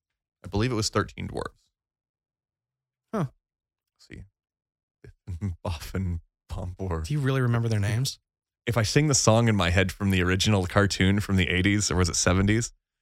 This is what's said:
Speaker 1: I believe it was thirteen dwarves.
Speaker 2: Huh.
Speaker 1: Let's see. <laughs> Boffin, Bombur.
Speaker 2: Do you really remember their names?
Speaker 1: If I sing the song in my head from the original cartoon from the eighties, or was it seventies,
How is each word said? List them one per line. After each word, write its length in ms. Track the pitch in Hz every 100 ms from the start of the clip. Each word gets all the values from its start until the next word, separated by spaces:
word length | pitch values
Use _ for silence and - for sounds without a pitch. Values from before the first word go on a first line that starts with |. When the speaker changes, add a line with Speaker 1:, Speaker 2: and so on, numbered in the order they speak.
| _ _ _ _
Speaker 1:
I 40 | 95
believe 200 | 101 123
it 20 | 110
was 140 | 107
thirteen 400 | 107 98 - 92
dwarves. 260 | - - - _ _ _ _ _ _ _ _ _ _ _ _ _ _ _
Speaker 2:
Huh. 120 | 220 143 - _ _ _ _ _ _
Speaker 1:
Let's 120 | _
see. 140 | - 98 _ _ _ _ _ _ _ - - - 87 101
<laughs> 100 | 82
Boffin, 560 | - 85 - 92 92 82 - _ _
Bombur. 540 | - 92 90 92 82 78
Speaker 2:
Do 80 |
you 60 | 151
really 180 | 135 135
remember 280 | 123 120 117
their 100 | 107
names? 400 | 101 110 135 - _ _ _ _ -
Speaker 1:
If 120 | 117
I 60 |
sing 240 | 101 147 151
the 80 | 135
song 320 | - 113 117
in 80 | 104
my 160 | 85
head 200 | 92 95
from 200 | - 101
the 100 | 95
original 440 | 87 95 107 104 90
cartoon 520 | 104 101 - 95 101
from 180 | 104 98
the 120 | 90
eighties, 400 | 90 92 104 101
or 60 | 85
was 120 | 90
it 60 | -
seventies, 560 | - 92 98 110 117 - _ _